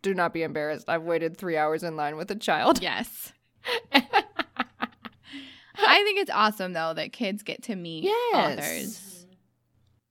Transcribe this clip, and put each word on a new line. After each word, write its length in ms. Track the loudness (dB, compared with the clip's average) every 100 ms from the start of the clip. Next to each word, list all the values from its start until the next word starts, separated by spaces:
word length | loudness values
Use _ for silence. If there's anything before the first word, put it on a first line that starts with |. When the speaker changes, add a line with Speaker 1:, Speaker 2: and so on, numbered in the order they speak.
Speaker 1:
"Do 120 | -2 2
not 180 | 0
be 80 | 0
embarrassed. 460 | -2 -2 -2 -4 -2
I've 140 | -2
waited 340 | 0 0 0 -4
three 200 | -2 2
hours 260 | 2 0
in 120 | -2 -4
line 200 | -4 -4
with 120 | -6
a 40 | -4
child." 460 | 0 2 4 4
Speaker 2:
Yes. 500 | 2 -4 -6 -10 -16 -18 _ _
Speaker 1:
<laughs> 300 | -6 -6 2 2 4 0 0 -6 -10 -8 -10 -8 -12 -10 -20 _ -20 -18 -18 -20 -16 2
Speaker 2:
I 220 | 6 8
think 160 | 6 0
it's 120 | 0
awesome, 420 | 2 2 2 -4
though, 200 | -2 -2
that 200 | -2 -6
kids 300 | -4 -4 -4
get 200 | -6 -10
to 120 | -8 -8
meet 280 | -6 -4
Speaker 1:
Yes. 560 | 0 0 2 2 2 0
Speaker 2:
authors. 680 | -4 -4 -6 -10 -16 -20 -20 _ _ _ _ _ _ _ _